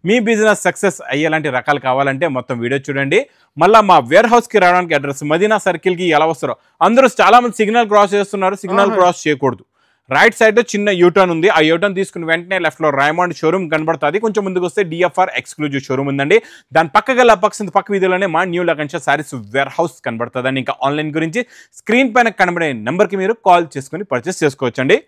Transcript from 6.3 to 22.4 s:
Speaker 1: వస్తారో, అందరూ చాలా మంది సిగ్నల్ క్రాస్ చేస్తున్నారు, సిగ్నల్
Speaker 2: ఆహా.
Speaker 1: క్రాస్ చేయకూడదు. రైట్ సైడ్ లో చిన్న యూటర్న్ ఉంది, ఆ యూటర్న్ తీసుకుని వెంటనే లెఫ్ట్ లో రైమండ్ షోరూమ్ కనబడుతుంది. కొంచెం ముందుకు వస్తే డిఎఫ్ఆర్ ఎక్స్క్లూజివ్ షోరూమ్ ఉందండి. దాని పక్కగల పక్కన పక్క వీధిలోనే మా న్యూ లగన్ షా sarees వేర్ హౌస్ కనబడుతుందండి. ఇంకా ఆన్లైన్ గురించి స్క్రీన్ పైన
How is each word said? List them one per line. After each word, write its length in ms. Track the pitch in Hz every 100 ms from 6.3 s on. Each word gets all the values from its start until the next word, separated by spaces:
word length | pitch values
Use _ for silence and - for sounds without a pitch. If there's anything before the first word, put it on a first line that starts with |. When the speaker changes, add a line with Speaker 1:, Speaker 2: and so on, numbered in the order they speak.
Speaker 1:
వస్తారో, 220 | 165 143 113 _ _ 175
అందరూ 220 | 233 262 -
చాలా 180 | 190 233 247
మంది 140 | 208
సిగ్నల్ 280 | 214 233 220
క్రాస్ 200 | 208 202 202
చేస్తున్నారు, 360 | 196 202 190 196
సిగ్నల్ 280 | 190 202 202
Speaker 2:
ఆహా. 80 | 214
Speaker 1:
క్రాస్ 260 | 180 175 156
చేయకూడదు. 380 | 143 139 117 _ _ _ _ _ 135
రైట్ 200 | 214 -
సైడ్ 180 | 220 214
లో 40 | 240
చిన్న 160 | 208 208 185
యూటర్న్ 320 | 175 185 185
ఉంది, 140 | 165 175 165
ఆ 20 | 156
యూటర్న్ 280 | 165 202 185
తీసుకుని 260 | 190 180 165
వెంటనే 260 | 165 175 190
లెఫ్ట్ 160 | 165 -
లో 40 | 156 139
రైమండ్ 340 | 143 165 180 160
షోరూమ్ 260 | 160 180 170
కనబడుతుంది. 460 | 156 156 156 147 185
కొంచెం 180 | 226 214 196
ముందుకు 200 | 185 180
వస్తే 140 | - 185
డిఎఫ్ఆర్ 380 | 165 175 - 185 123
ఎక్స్క్లూజివ్ 440 | - - 151 139 131
షోరూమ్ 220 | 131 139
ఉందండి. 260 | 139 139 214 - - _
దాని 180 | 156 165 -
పక్కగల 380 | - 247 247 208
పక్కన 240 | 208 - 202 196
పక్క 160 | 190
వీధిలోనే 320 | 196 185 185 190
మా 80 | 160 185
న్యూ 120 | 170 170
లగన్ 220 | 151 147
షా 60 | 170 -
sarees 240 | 143 147 131 104
వేర్ 180 | 123 139 -
హౌస్ 180 | 165 - 135
కనబడుతుందండి. 540 | 113 120 127 127 131
ఇంకా 100 | 127 - 135
ఆన్లైన్ 260 | 147 151 151
గురించి 240 | 165 190 240 - _ -
స్క్రీన్ 340 | - 240 269
పైన 140 | 233 233 -